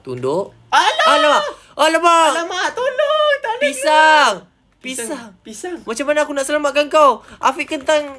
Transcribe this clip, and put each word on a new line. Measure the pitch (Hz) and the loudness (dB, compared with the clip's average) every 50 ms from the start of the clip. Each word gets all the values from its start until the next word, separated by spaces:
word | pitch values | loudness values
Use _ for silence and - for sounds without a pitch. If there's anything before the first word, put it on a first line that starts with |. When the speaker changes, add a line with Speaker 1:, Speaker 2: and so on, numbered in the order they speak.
Speaker 1:
Tunduk. | - 131 127 123 127 131 147 180 196 - - _ _ - | -14 -12 -12 -6 -4 -4 -4 -4 -4 -6 -12 _ _ 0
Speaker 2:
Alah! | - 294 359 427 622 622 605 640 | 2 2 2 2 0 2 2 2
Speaker 1:
Alamak! | 640 - - 294 277 - 196 185 - - - _ - | 4 4 4 4 2 2 0 -4 -10 -12 -20 _ -2
Alamak. | - 285 311 320 330 339 339 339 330 330 302 | 0 0 2 2 2 2 4 4 4 4 2
Speaker 2:
Alamak, | 294 330 339 359 370 359 381 302 | 2 -2 -4 -6 -6 -6 -6 -6
tolong! | 294 466 494 554 508 523 605 571 622 622 605 587 554 | -4 -4 -6 -4 -2 -2 -2 0 0 0 0 0 0
Tak | 539 - 453 | -2 -4 -8
boleh | 440 480 285 | -6 -2 -4
Speaker 1:
Pisang. | 285 277 - 277 311 302 311 311 311 311 302 285 240 202 | -4 -4 -2 -2 2 2 4 4 6 4 4 4 2 0
Speaker 2:
keluar. | 170 - _ _ _ _ _ _ | -4 -10 _ _ _ _ _ _
Pisang. | _ - 254 262 254 233 226 | _ -14 -12 -10 -8 -8 -8
Speaker 1:
Pisang. | 302 247 240 220 180 _ | -8 -10 -12 -18 -20 _
Speaker 2:
Pisang. | _ 220 220 - - 359 349 262 196 | _ -20 -18 -12 -12 -12 -12 -10 -10
Speaker 1:
Macam | 202 226 226 277 277 | -10 -6 -6 -2 -2
mana | 294 294 | 0 0
aku | 294 294 294 | 0 -2 -2
nak | 285 269 | -6 -4
selamatkan | 269 294 302 294 285 269 294 294 285 | -2 -2 -2 -2 0 0 0 -2 2
kau? | 311 311 302 277 226 214 - - - - | 4 6 6 6 4 2 -6 -20 -14 -4
Afiq | - 254 269 349 285 - | -2 -2 -2 -2 -6 -8
kentang | 311 285 262 - 311 302 294 285 269 | -8 -8 -2 0 0 0 0 -4 -12